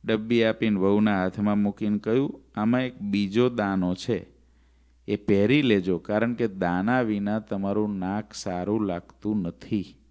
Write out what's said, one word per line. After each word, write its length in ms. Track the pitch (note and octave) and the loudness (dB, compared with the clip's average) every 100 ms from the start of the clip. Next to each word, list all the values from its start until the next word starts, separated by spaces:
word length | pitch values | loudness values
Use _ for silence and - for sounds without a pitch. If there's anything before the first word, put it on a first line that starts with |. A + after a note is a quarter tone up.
| - | 0
ડબ્બી 380 | A2 A2 A#2 | -2 2 2
આપીને 360 | A2 A2 A2 G2+ | 2 2 0 2
વહુના 420 | F#2+ G2+ G#2+ G2+ | 2 4 4 2
હાથમાં 360 | F#2 G2 G#2 G#2 | 0 0 0 2
મૂકીને 400 | G2+ G2 G#2+ G#2 | 0 -2 -4 -2
કહ્યું, 440 | A2 A#2+ C#3 - _ - | 0 0 0 -6 _ -2
"આમાં 260 | A2 B2 | 0 0
એક 200 | B2+ B2 | -2 -6
બીજો 480 | G2+ G2+ G2 G#2 B2 | -2 0 0 2 2
દાનો 460 | A#2+ G2+ F#2+ F2+ F2+ | 2 -2 0 0 -2
છે, 300 | - A2 - _ _ _ _ _ _ _ - | -4 -4 -6 _ _ _ _ _ _ _ -6
એ 80 | G#2 | -4
પહેરી 460 | - G2+ G#2 C#3+ | 2 4 4 4
લેજો, 360 | C3+ G2+ F#2 F2 | 4 2 2 -2
કારણ 360 | - G#2 A#2 | 0 0 0
કે 140 | A#2 A#2 | 0 -4
દાના 540 | F#2+ F2 F2+ G2+ B2+ | -2 -2 0 0 0
વિના 380 | A#2 G#2 G2+ G#2+ | 0 -2 -2 -4
તમારું 580 | G#2+ G2+ G2 G2+ G#2+ G2+ | -4 -6 -2 -2 -2 -4
નાક 360 | F#2 G2+ G#2 | -4 -4 -6
સારું 520 | - - F2+ F2+ A2 G2+ | -10 -6 -4 -2 0 0
લાગતું 560 | F2 - - G#2 G#2+ | -4 -8 -10 -4 -2
નથી." 560 | F2 - - G#2+ F2+ - _ | -4 -8 -4 -4 -4 -16 _